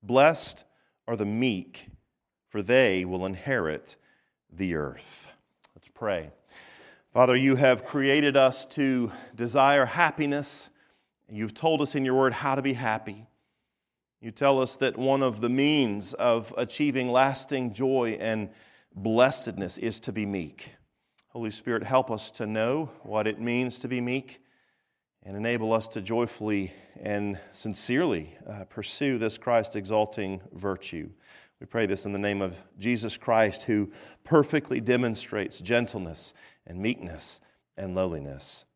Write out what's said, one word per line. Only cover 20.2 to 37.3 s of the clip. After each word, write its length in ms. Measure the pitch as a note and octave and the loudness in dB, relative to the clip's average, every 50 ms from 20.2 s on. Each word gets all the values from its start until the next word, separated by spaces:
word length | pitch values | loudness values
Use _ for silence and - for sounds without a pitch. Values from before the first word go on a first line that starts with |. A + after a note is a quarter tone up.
| G#2 | -4
meek. 480 | G2+ G2 F#2+ E2 D2 - - - - - _ _ _ _ _ _ _ _ _ _ | -4 -4 -6 -6 -8 -12 -18 -20 -20 -20 _ _ _ _ _ _ _ _ _ _
Holy 240 | _ _ A#2+ A#2 A2 | _ _ -8 -8 -8
Spirit, 320 | G#2 - - B2+ A#2 A2 G#2+ | -8 -8 -4 -4 -2 -2 -2
help 260 | - C3+ C3 C3 - | 2 2 2 2 2
us 220 | A2+ G#2 - - | -4 -6 -6 -12
to 160 | - - A2+ | -10 -8 -6
know 420 | G#2+ A2 A2 A2 A#2 C3+ D3+ D#3+ C#3 - - - | -4 -2 0 0 0 0 -2 -4 -8 -12 -18 -14
what 240 | G#2+ G#2 G#2+ G#2+ | -4 -2 0 0
it 120 | A2 G#2 - | 0 -2 -2
means 380 | A2+ A#2+ A#2+ B2 B2+ B2 A#2 - | -4 -2 0 0 -2 -2 -6 -8
to 80 | - | -8
be 140 | A#2+ B2+ B2 | -6 -4 -4
meek 400 | A#2+ B2 B2+ C3+ C3+ - - - _ _ _ _ _ _ _ _ _ _ _ _ _ _ _ _ | -2 -2 -4 -4 -6 -8 -20 -20 _ _ _ _ _ _ _ _ _ _ _ _ _ _ _ _
and 140 | _ F#2+ G2 | _ -12 -8
enable 380 | G2+ G#2+ A#2 A#2+ A#2 A2 A2 A2+ | -4 -2 -2 -2 0 0 2 0
us 140 | A2+ G#2+ - | 0 0 -2
to 120 | - A#2 | -10 -10
joyfully 680 | F#2+ F#2+ A2+ A#2 A#2+ A2+ - - G#2+ G#2+ G#2 G2+ F#2+ F#2 - - - _ _ - | -6 -2 0 0 0 -2 -4 -6 -2 0 0 0 -2 -4 -8 -16 -20 _ _ -12
and 380 | - G#2 G#2 G2+ G#2 G#2 G2 F#2 - - - | -6 -4 -4 -2 -2 -4 -6 -8 -12 -18 -16
sincerely, 840 | - - A2 G2+ - - - B2 C3+ F3 E3 A2 E2+ D2+ D#2+ - - - | -10 -8 -8 -8 -6 -4 -2 0 0 2 0 0 -2 -4 -10 -16 -18 -16
uh, 180 | - G#2+ G#2 F#2+ | -14 -14 -14 -14
pursue 520 | _ - - G2+ - - - D3 C#3 C3 | _ -12 -10 -10 -8 -6 -2 -2 0 0
this 200 | A2+ A2+ A2 G2+ | 0 0 -2 -2
Christ-exalting 1040 | - - - A#2+ A#2 A2 - - G#2+ F#2+ G2 A2 G#2+ G#2+ G#2+ - - G#2 F#2+ F#2+ F#2 F#2+ - - | -4 -2 2 2 2 2 0 -6 -8 -4 0 0 0 0 0 -2 -6 -6 -4 -6 -8 -10 -16 -16
virtue. 560 | E2+ F#2 G2+ F#2+ F2+ - - - D#2+ D#2 E2 - _ _ _ - - - _ _ _ | -6 -4 -4 -4 -4 -8 -10 -10 -10 -10 -10 -14 _ _ _ -20 -20 -20 _ _ _
We 60 | - | -18
pray 200 | - - A#2 A2 | -6 -2 0 0
this 200 | G2 G2 F#2+ - | 2 0 -2 -2
in 80 | G#2 G2+ | -6 -4
the 60 | G2 | -2
name 220 | G2+ G#2 G2+ G2 | -2 -2 0 -2
of 160 | G2 F#2 F2 F2 - _ _ | -2 -4 -6 -10 -18 _ _
Jesus 400 | - F#2+ A#2 B2 A2+ A2 A2 - | -6 -2 -2 -2 0 -2 -6 -8
Christ, 460 | - - - A#2 A2 A2 G#2 G2 - - | -6 0 2 4 4 4 2 0 -4 -2
who 280 | - A2+ G#2 G2+ G2+ - - - - - _ _ | 0 0 0 0 -2 -6 -18 -20 -20 -20 _ _
perfectly 560 | - D#3+ D#3 C#3+ - - D3+ - - B2+ A#2 | 6 6 6 6 6 2 -2 0 0 -4 -2
demonstrates 800 | A2+ A2 B2 B2 B2 A#2+ A2 - - - - G#2+ F#2+ - - - | 0 2 2 2 2 0 -2 -4 -6 -6 -4 -4 -4 -4 -6 -10
gentleness 760 | E2+ F2+ A#2+ A#2+ A#2+ A#2 - G#2 F#2 E2 E2 - - - - _ - - _ _ _ | -4 0 2 2 2 0 -6 -8 -8 -8 -10 -10 -12 -12 -12 _ -20 -20 _ _ _
and 140 | - E2+ F2+ | -16 -10 -4
meekness 600 | G2 A2+ B2+ B2 - F2 E2 D#2+ - - | -2 -2 -2 -2 -6 -12 -12 -10 -10 -10